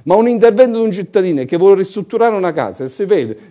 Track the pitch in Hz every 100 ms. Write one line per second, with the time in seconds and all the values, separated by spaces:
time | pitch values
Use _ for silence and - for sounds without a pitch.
0 | - 196 233 233 233 208 254 226 226 190
1 | 185 202 185 143 127 170 190 196 190 214
2 | 175 226 233 208 180 151 110 92 131 -
3 | 196 196 117 107 -